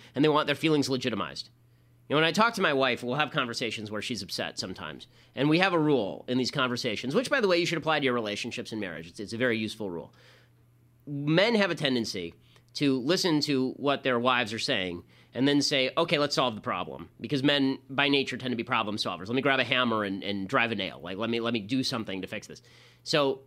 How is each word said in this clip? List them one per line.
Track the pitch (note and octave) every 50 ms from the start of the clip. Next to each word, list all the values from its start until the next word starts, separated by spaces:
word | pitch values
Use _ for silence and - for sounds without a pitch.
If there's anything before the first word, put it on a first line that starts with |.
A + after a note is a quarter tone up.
| - - -
and | B2+ D3
they | D3+
want | C#3+ D3+ D3
their | - C#3
feelings | - - D#3+ D#3 D3 C3 B2+
legitimized. | C3+ B2 A#2+ B2+ A2 G2 F2 C#2 C#2+ - - - _ _ _ _ _ _ _ _ _ _ _ -
You | C3
know, | D3+
when | D#3+ E3
I | D#3+
talk | F#3+ A3 A#3 A3
to | F#3+ F#3+
my | E3 C#3+
wife, | C3+ C3+ B2+ A#2 A2 B2
we'll | A#2+ B2+
have | D3 D#3 B2+
conversations | - D#3 C3 A#2 A2+ - B2+ A2 G#2 A2+ G#2 G#2
where | G#2+ G#2 G2
she's | - B2 F#2+ G2+
upset | E2 - - G2+ D#2+ - -
sometimes. | - F#2+ F#2 - F2+ D2+ D2+ B1 - - _ - - - -
And | B2+ C3+ D3+
we | D#3 F3
have | F#3 G3 F3
a | E3
rule | D3+ D3+ D3 B2 G2+ F2+ C#2+ - - -
in | B2
these | C3 B2+ -
conversations, | - D3 C3 B2 A#2+ A#2 - B2 G#2 - - B2+ D3
which, | A3+ A#3+ A#3+
by | D4 C4+
the | G#3+ F#3+
way, | F3+ F3
you | F3
should | D3+ E3 D#3+
apply | C3+ D#3 D#3 D3+
to | C#3+
your | C3 B2
relationships | A#2+ A2 G#2 G#2 G2+ - A#2+ - - G#2+ - A2+
and | G#2+
marriage. | G2+ F2+ D#2+ D#2 E2 E2+
It's, | - -
it's | G#2+ F#2 A#2
a | A2+
very | C3 B2 A2+
useful | A2+ A2 G#2 - - G#2+ F#2+
rule. | E2+ D#2+ C#2+ - - - - - - - _ _ _ _ _ _ _ _ _ _ _ _ -
Men | - D3 C#3+ C#3+ D3+ D#3+ F3 G3 A#3 A#3
have | G#3 G3 F#3
a | E3
tendency | - C#3+ C3+ B2+ A#2+ A2 - - G2 F2 E2+ - - _ _ - - _ _ -
to | - D3 C#3 C3 C3
listen | A2+ C#3+ F3+ F#3 F#3 F#3 D#3 D3+ -
to | D3+ C#3+ C3 C3 B2+ -
what | - B2+ C#3+ C#3 C3 -
their | C3+ B2+ A#2+
wives | A#2+ B2+ B2+ A#2+ B2 G2+ A#2
are | G#2+
saying | - - C3+ G2+ F#2 F2+ F2 F2 - - - - - _ -
and | A#2 C3 C#3+
then | C#3+ C#3+ C#3
say, | - D3+ C3+ B2+ C3 -
"Okay, | - E3+ E3 E3 D3
let's | D3 C#3+ -
solve | D#3+ C3+ B2 A2
the | G2+
problem." | - A#2+ G#2 F2+ F#2 D#2 C2+ C#2 E2+ - _ -
Because | A2+ A2 D3 C3+ C3
men, | D3 C#3+ C#3+ C3+ C3+ C3+ - - -
by | C#3 B2+ C#3+ C#3+
nature, | C#3 C#3 C3 - C3+
tend | - B2+ B2+ A#2+
to |
be | A#2 A#2
problem | - B2+ A#2 A2+ G#2 G#2
solvers. | G#2 - A#2+ F2+ E2 F#2
"Let | G2+ A#2+
me | C3+ B2+
grab | C#3+ C3+ C3
a | B2
hammer | A#2 C3+ B2+ B2+ A#2 A2+ A2 G#2
and, | G2 F#2+ G2+ -
and | G2 G2+ G2 F#2+ F#2
drive | C3+ B2+ A#2 A#2 A2+
a |
nail. | G2+ F#2+ E2 B1 C2+ C#2+
Like, | F2 F#2+ F#2
let | A2+ A2+
me, | A#2 A#2
let | A2+ A#2 A#2
me | A2+
do | F#2+ G#2+ C3+ C3 B2+
something | - C3+ A#2 G#2+ F#2+ F#2+ F#2+ F#2
to | -
fix | G#2+ G#2 -
this." | - D2+ - - - - - - - - _ -
So | - D#3+ D3+ C#3+ C3+ C3 - -